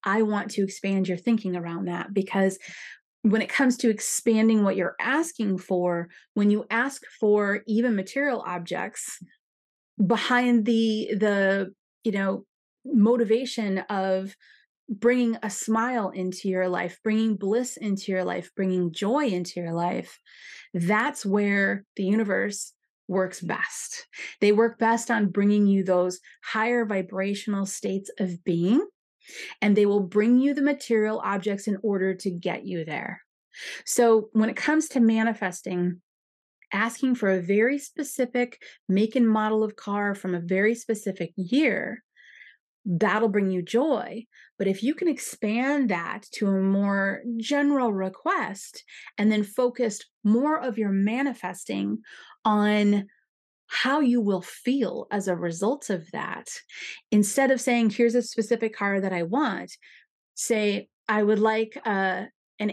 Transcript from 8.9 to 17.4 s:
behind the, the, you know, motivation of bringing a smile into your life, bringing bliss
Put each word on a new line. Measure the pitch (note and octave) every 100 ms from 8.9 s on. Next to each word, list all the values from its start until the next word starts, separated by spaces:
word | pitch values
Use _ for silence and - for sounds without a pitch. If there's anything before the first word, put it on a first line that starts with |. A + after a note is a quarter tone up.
| - - - - _ _ _ _ _ _ -
behind | F#3 A3 - B3 B3 A#3+
the, | G#3+ A3+ A3+ G#3+ - G3+
the, | G#3 G3+ G3 G3 F#3+ - _ _
you | A3+
know, | G3 G3 G3 - _ _ _
motivation | B3+ C4 G#3+ A#3+ G#3+ A3+ B3 - G#3 F#3+ -
of | G3 F#3+ F#3+ G3 - _ _ _ _ -
bringing | G3+ A#3 B3 A#3+ A3
a | G#3+
smile | - - A3 A#3+ B3 G3
into | F#3+ F#3 F#3 G3
your | F#3 F#3
life, | F3+ F3 -
bringing | A3 G#3+ A3
bliss | G3+